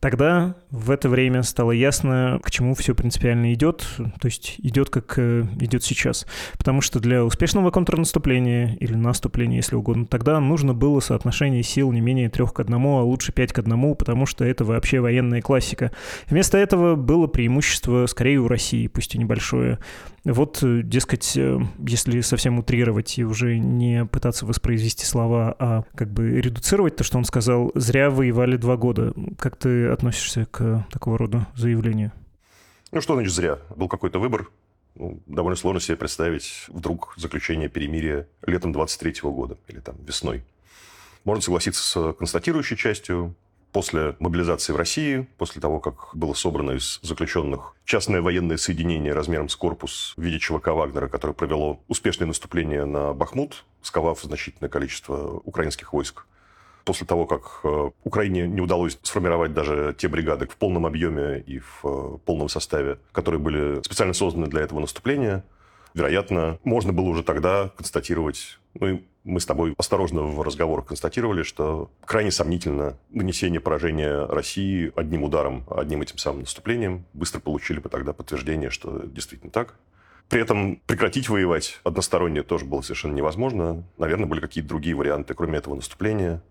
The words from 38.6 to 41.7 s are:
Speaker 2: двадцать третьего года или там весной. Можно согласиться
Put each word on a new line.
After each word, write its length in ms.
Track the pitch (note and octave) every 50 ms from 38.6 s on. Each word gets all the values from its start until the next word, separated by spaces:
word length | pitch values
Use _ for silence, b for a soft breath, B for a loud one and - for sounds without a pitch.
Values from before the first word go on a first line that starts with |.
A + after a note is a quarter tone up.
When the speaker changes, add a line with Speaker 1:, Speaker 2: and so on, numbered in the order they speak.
| F2+ F2
Speaker 2:
двадцать 280 | D2+ C#2+ D#2 D#2+ - -
третьего 320 | - D#2+ D2 - - D2
года 260 | C#2+ B1+ A#1+ C2 - - _ _
или 120 | - C#2
там 160 | C2 - B1 C2+ C#2+
весной. 380 | - - - - - - - C2 _ _ _ B B B B B B B B B B B B B
Можно 160 | G#2 G#2 A2
согласиться 400 | F#2 - F2+ E2+ - G#2